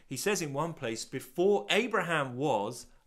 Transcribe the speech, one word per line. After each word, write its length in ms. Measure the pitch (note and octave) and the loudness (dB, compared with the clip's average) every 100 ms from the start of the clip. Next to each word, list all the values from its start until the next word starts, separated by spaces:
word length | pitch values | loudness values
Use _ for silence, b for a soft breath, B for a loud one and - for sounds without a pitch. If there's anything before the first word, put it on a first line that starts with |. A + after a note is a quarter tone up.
| B | B
He 100 | C3 | -4
says 260 | G3 G3 | -2 0
in 100 | D#3 | -2
one 220 | C#3 E3 | -2 -4
place, 300 | D#3+ B2 A2+ | -4 -6 -6
"Before 640 | - C3+ - - F#3 G3+ - | -8 -10 -8 2 4 4 4
Abraham 640 | F3 A#3+ G#3 E3+ D#3+ C3+ B2 | 2 2 0 0 0 0 -2
was, 500 | D3 A2 G#2 B2 - b | 0 2 0 -6 -14 b